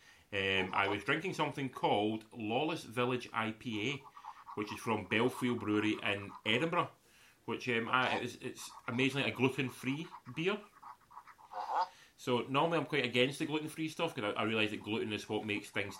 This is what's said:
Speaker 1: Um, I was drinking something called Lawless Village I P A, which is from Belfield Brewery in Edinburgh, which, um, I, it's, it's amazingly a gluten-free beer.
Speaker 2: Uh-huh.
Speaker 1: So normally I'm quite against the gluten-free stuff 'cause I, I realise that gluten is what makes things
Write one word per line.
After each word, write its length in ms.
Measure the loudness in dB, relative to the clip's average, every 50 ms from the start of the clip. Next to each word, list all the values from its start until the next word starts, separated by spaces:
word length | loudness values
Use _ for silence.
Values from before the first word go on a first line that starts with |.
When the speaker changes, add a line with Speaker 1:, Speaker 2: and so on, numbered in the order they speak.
| -20 -20 -20 -20 -14 -6 -2
Speaker 1:
Um, 380 | 0 2 4 4 4 2 2 2
I 140 | 2 2 2
was 160 | 2 0 0
drinking 300 | 0 0 0 0 -2 -2
something 340 | 0 -2 -2 -2 -4 -4 -6
called 560 | -4 0 2 4 4 4 4 4 2 0 -4 -10 -10
Lawless 500 | -6 -4 0 0 2 2 0 -2 -4 -6
Village 460 | -6 -2 0 2 2 2 0 -2 -4 -4
I 200 | -2 -2 -2 -2 -6
P 320 | -6 -4 -4 -2 -2 -2
A, 120 | -4 -4 -8 -14 -18 -16 -14 -14 -14 -14 -14 -10 -6
which 160 | -6 -4 -4 -4
is 80 | -6
from 240 | -2 0 0 0 0
Belfield 560 | 2 4 4 4 4 2 2 0 0 0 0
Brewery 360 | 2 2 2 4 4 2 2 0 0
in 280 | -2 -2 -2 -4 -8 -12 -6 0
Edinburgh, 440 | 2 2 2 2 2 2 0 0 0 -4 -16 _ -20 -20 -20 -20 -20 -20 _ -8
which, 240 | -6 -6 -4 0 0
um, 200 | 0 0 0 2
I, 260 | 2 4 4 4 2
it's, 200 | 0 -2 -4 -6 -8
it's 300 | -10 -10 -10 -10 -12 -14 -14 -12 -8 -4
amazingly 420 | 0 2 2 2 2 2 0 0
a 40 | 2
gluten-free 720 | 4 4 4 4 2 -2 -4 -4 -6 -4 -4 -2 -4 -4 -8 -12 -16 -14 -12 -6
beer. 200 | -2 0 0 0
Speaker 2:
Uh-huh. 1300 | -2 -4 -12 -20 -20 -18 -18 -18 -18 _ -20 -20 -20 -18 -20 -20 -20 -18 -12 -8 -8 -4 -2 0 0 0 -2 -4 -18 -20 -20 _
Speaker 1:
So 300 | -8 -2 0 0 0 0 2
normally 300 | 2 4 4 4 4 2
I'm 80 | 0
quite 180 | 0 0 0 0
against 340 | 2 4 4 4 4 4 -2
the 80 | -2
gluten-free 420 | -2 -2 -2 -2 -4 -6 -4 -4 -4
stuff 260 | -2 0 -2 -2 0
'cause 100 | 0 -2
I, 160 | -2 0 0
I 40 | 0
realise 260 | 2 4 4 2 2
that 120 | 0 -4 -4
gluten 300 | -2 0 0 0 0 -2
is 160 | -4 -4 -2
what 160 | -2 -2 0
makes 220 | 0 -2 -2 -4 -4
things 280 | -4 -4 -4 -4 -6 -6